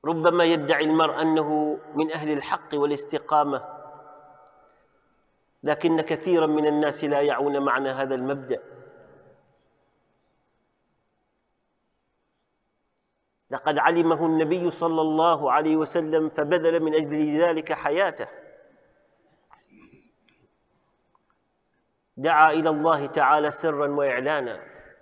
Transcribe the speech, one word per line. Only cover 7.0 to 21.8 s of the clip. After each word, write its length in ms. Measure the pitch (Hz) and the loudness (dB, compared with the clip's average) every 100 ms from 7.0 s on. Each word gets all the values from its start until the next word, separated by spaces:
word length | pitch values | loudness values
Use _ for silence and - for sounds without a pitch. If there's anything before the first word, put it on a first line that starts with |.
لا 180 | 151 147 | -2 0
يعون 380 | 147 123 143 139 | 0 0 0 0
معنى 300 | 139 127 135 | 0 0 -2
هذا 260 | 131 135 131 | -4 -4 -4
المبدأ. 480 | 127 143 127 120 - - - - - - - _ _ _ _ _ _ _ _ _ _ _ _ _ _ _ _ _ _ _ _ _ _ _ _ _ _ _ _ _ _ _ _ _ _ _ _ _ _ _ _ _ _ | -4 -6 -6 -8 -8 -20 -20 -20 -20 -20 -20 _ _ _ _ _ _ _ _ _ _ _ _ _ _ _ _ _ _ _ _ _ _ _ _ _ _ _ _ _ _ _ _ _ _ _ _ _ _ _ _ _ _
لقد 280 | 131 156 147 | -4 -2 2
علمه 460 | 143 170 165 160 165 | 2 4 2 2 0
النبي 460 | 160 156 180 175 | 0 0 0 -2
صلى 300 | 160 170 160 | -2 -2 0
الله 500 | 160 156 165 160 143 | 0 2 2 2 2
عليه 240 | 135 156 156 | 2 2 0
وسلم 540 | 151 175 156 156 156 | 0 -2 0 0 0
فبذل 500 | - 147 175 165 165 | -4 0 0 2 0
من 160 | 160 156 | 0 0
أجل 460 | 151 151 151 151 | -2 -2 0 2
ذلك 320 | 175 160 156 | 0 0 -4
حياته، 540 | 156 147 156 190 - 113 - - - - _ _ _ _ _ _ _ _ - _ - - - _ _ _ _ _ _ _ _ _ _ _ _ _ _ _ _ _ _ | -4 -2 0 -2 -4 -12 -14 -20 -20 -20 _ _ _ _ _ _ _ _ -20 _ -20 -20 -20 _ _ _ _ _ _ _ _ _ _ _ _ _ _ _ _ _ _